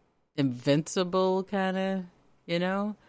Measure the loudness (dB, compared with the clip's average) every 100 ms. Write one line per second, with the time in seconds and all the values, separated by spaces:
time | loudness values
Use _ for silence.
0 | _ _ _ 0 0 0 2 2 2 -2
1 | 0 2 2 0 -2 -2 0 0 -2 -4
2 | -6 _ _ _ -4 -2 0 0 -4 -6